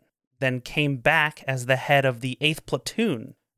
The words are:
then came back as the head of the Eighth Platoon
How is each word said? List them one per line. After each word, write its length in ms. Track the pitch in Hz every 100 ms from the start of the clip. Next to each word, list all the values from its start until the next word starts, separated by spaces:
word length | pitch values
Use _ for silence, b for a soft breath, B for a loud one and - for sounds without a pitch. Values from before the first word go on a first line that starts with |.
| _ _ _ -
then 200 | 131 127
came 360 | - 151 147 131
back 480 | 143 160 151 - -
as 200 | 131 120
the 100 | 127
head 280 | - 143
of 160 | 131 117
the 160 | 127 127
Eighth 260 | 151 156 -
Platoon 680 | 139 - - 226 120 - - _